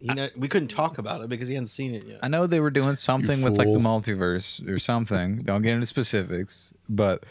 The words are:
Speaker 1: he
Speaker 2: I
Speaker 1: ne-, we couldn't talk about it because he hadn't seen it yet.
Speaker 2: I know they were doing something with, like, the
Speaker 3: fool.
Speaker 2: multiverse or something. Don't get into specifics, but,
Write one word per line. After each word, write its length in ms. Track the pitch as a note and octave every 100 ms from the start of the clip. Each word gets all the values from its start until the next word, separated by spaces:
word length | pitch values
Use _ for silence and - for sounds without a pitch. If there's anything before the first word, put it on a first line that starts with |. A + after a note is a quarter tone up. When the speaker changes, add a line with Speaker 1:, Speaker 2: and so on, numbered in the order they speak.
Speaker 1:
he 80 | A#2+
Speaker 2:
I 40 | C3+
Speaker 1:
ne-, 140 | C#3 B2+
we 140 | C3+
couldn't 180 | F#3+ C#3
talk 280 | - D#3+ D3+
about 240 | G#2+ -
it 80 | A#2
because 180 | A#2+ B2
he 60 |
hadn't 140 | C3+ A#2
seen 280 | - C3+ A2+
it 100 | G#2+
yet. 140 | G#2+
Speaker 2:
I 60 | B2+
know 180 | D#3+ F3+
they 140 | E3
were 100 | D3+
doing 240 | C#3 C3+ C#3
something 460 | - C3+ C#3+ C#3
with, 120 | B2+ G#2
like, 100 | G#2+
the 100 | G#2+
Speaker 3:
fool. 20 |
Speaker 2:
multiverse 840 | A2+ A2 G#2+ G2 F2+ F2+ - - F#2
or 120 | F#2+
something. 580 | - A#2 A2+ G2 F2+ A2
Don't 180 | A2 G2+
get 120 | A2 A#2
into 100 | A#2
specifics, 880 | - A2+ G#2+ F2+ F2+ G2 - - _ -
but, 340 | G#2 G2+ F2+ -